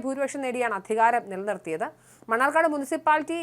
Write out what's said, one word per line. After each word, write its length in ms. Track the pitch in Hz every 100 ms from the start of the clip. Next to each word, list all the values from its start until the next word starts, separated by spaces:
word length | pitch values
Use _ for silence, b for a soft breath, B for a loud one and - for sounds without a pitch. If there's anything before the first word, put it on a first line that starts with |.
ഭൂരിപക്ഷം 380 | 254 269 277 285 262
നേടിയാണ് 300 | 247 240 202
അധികാരം 440 | 190 220 226 240 202
നിലനിർത്തിയത്. 560 | 190 202 190 - 160 240 b b b -
മണ്ണാർക്കാട് 360 | 226 269 302 330
മുനിസിപ്പാലിറ്റി 640 | 294 269 320 311 311 302 330